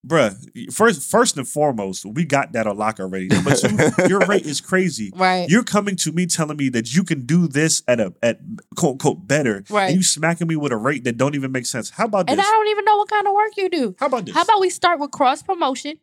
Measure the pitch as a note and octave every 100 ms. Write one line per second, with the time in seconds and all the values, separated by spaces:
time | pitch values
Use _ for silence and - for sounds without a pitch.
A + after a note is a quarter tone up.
0 | B2+ E3 A2+ F#2+ - - - - A3 D#3+
1 | - G#3 A3+ D3+ B2 D3+ D3 A#2 G2 F#2
2 | F#2+ A#2+ D#3+ C#3 F#2+ A#2 G#2+ G2+ G#2+ G#2+
3 | F#2+ F#2+ F#2 F#2+ F#2 C#3+ - G#3 D3+ -
4 | D3 G3 F#3 G3+ D3+ C#3 - F#3 F#3 A2+
5 | G#2 F3 F#3 F#3 F3 G3+ A3+ G#3 G3+ G3
6 | D#3+ D#3+ F3+ - D#3 D3+ C3+ A#2+ A2+ C#3+
7 | F#3 D#3 B2 E3 E3+ C3+ D#3+ - - B2
8 | G2 - A#2 G#2+ - - - - E3 C3
9 | D3+ - - C#3 C3+ G2+ G3+ G#3 F#3+ F#3
10 | F#3 - E3 E3+ E3 D#3+ C#3+ A#2 A#2 B2
11 | B2 A#2 C#3 D3 C3+ C3 A#2+ C3 G#2+ -
12 | A3 G3+ F3+ D#4 G4+ A4 G#4+ G#4 G4+ G#4
13 | G#4 G#4+ G4+ G4 G#4+ G#4 F#4+ E4+ A#3 F3+
14 | C#4 B3+ F#3 D4 F4+ G#4+ F#4+ - F4 E4+
15 | C#4+ - B3+ D4+ - F#4 D4+ C4 C#4+ D#4+